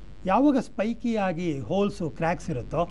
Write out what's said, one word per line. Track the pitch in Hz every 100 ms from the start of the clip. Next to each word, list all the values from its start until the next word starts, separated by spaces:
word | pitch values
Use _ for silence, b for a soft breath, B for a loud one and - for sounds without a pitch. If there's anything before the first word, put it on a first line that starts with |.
| - - 180
ಯಾವಾಗ | 196 294 269
ಸ್ಪೈಕಿ | - - 208 233 240 220
ಆಗಿ | 190 165 180 139
ಹೋಲ್ಸು, | 107 185 202 - 165
ಕ್ರ್ಯಾಕ್ಸ್ | - 160 175 -
ಇರುತ್ತೋ | 139 110 143 170